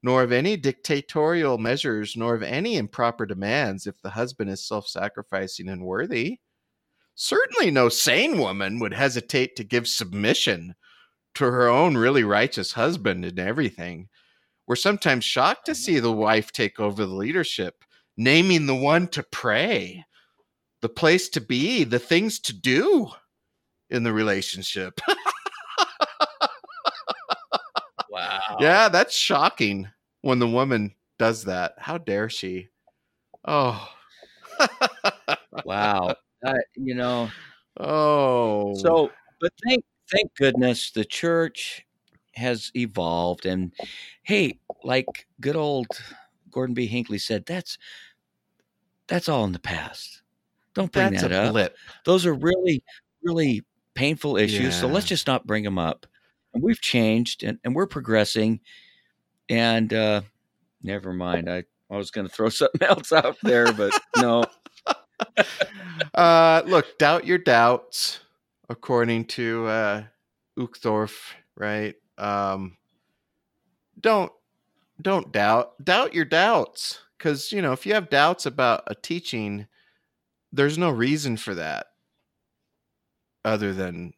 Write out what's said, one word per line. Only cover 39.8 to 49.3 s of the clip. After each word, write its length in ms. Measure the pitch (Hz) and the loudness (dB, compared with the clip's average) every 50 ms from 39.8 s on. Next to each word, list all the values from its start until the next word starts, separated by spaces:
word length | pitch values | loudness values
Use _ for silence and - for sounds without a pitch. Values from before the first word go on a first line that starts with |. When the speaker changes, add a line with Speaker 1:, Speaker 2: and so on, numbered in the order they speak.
| - _ _ _ _ _ | 0 _ _ _ _ _
Speaker 2:
thank 240 | - 202 214 - _ | 0 0 0 0 _
goodness 560 | - 139 135 123 123 127 127 120 113 - - | 2 2 2 4 4 2 2 0 -2 -4 -6
the 140 | - 110 107 | -4 -4 -4
church 840 | - - - - 170 170 165 165 156 - - - - - - - _ _ _ _ _ _ _ _ _ _ | -4 -4 -4 -2 0 0 0 0 -2 -4 -8 -10 -10 -10 -14 -18 _ _ _ _ _ _ _ _ _ _
has 360 | - 120 127 123 113 - - _ | -6 -4 -4 -4 -4 -6 -8 _
evolved. 720 | 127 123 113 95 101 87 82 85 85 85 87 87 - - | -4 -4 -4 -2 -2 -2 0 0 0 0 0 -2 -2 -4
And 260 | 92 92 92 92 87 _ - - - - - - - - _ _ | -4 -2 -2 -4 -6 _ -12 -16 -16 -16 -18 -20 -20 -20 _ _
hey, 360 | - 202 208 185 131 - _ _ _ - _ - | -2 0 2 2 0 -2 _ _ _ -18 _ -6
like 440 | - 127 131 131 - - - - _ _ _ | -2 -2 -2 -2 -2 -10 -14 -18 _ _ _
good 160 | 117 135 147 | -6 -4 -2
old 300 | 160 151 147 143 135 123 - - - - - - - - _ _ _ _ _ | -2 -2 -2 -2 -2 -4 -6 -8 -14 -14 -18 -20 -20 -20 _ _ _ _ _
Gordon 240 | _ 131 127 127 123 | _ -6 -4 -4 -2
B. 120 | 120 123 | -2 -4
Hinckley 320 | 107 107 123 120 - 107 101 | -2 -2 -4 -4 -4 -6 -6
said, 260 | - - 113 101 92 | -4 -4 -4 -4 -4
that's, 300 | - 175 185 175 - - - - - - - - - _ _ _ _ _ _ _ _ _ _ _ _ _ _ _ _ _ _ _ - | -6 -8 -8 -8 -10 -14 -16 -16 -20 -20 -20 -20 -20 _ _ _ _ _ _ _ _ _ _ _ _ _ _ _ _ _ _ _ -4
that's 200 | 170 175 - | -4 -4 -2
all 160 | - | 0